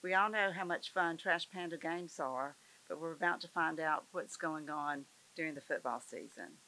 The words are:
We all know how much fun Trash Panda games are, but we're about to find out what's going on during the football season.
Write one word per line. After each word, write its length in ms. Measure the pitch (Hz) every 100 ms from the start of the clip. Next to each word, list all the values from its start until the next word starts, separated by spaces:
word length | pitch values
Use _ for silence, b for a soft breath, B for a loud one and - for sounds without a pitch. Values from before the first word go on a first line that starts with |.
We 120 | 185
all 160 | 190 208
know 200 | 214 196
how 140 | 180
much 280 | 180 170 -
fun 240 | 190 170 165
Trash 320 | 190 170 -
Panda 280 | 185 175 165
games 420 | 165 170 175 -
are, 380 | 135 131 139 147 B B -
but 120 | 151
we're 120 | 165
about 280 | 156 175 170
to 60 | 170
find 300 | 175 160 160
out 280 | 156 151 -
what's 260 | 180 - -
going 320 | 165 156 147
on 360 | 151 147 143 139 - - -
during 180 | 160
the 60 | 143
football 420 | - 151 131 117
season. 520 | - 104 - - 90 -